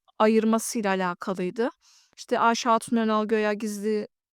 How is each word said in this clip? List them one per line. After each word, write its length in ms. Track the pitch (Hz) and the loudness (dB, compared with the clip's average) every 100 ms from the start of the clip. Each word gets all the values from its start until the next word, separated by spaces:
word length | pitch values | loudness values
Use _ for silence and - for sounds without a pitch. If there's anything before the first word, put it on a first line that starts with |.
| _ - | _ 0
ayırmasıyla 720 | 220 220 220 220 - 240 202 | 4 4 4 2 0 -4 -2
alakalıydı. 800 | 190 185 175 - 190 180 202 247 - _ _ _ - | 0 -2 -4 -6 -4 -4 -2 -4 -4 _ _ _ -16
İşte 220 | - 240 | -4 0
Ayşe 300 | 233 240 247 | 2 2 2
Hatun 280 | 226 - 226 | 0 2 0
Önal 300 | 220 214 214 | 2 0 0
göya 260 | 220 214 | 0 0
gizli, 560 | 208 214 208 208 214 214 _ _ | -2 -6 -6 -4 -4 -4 _ _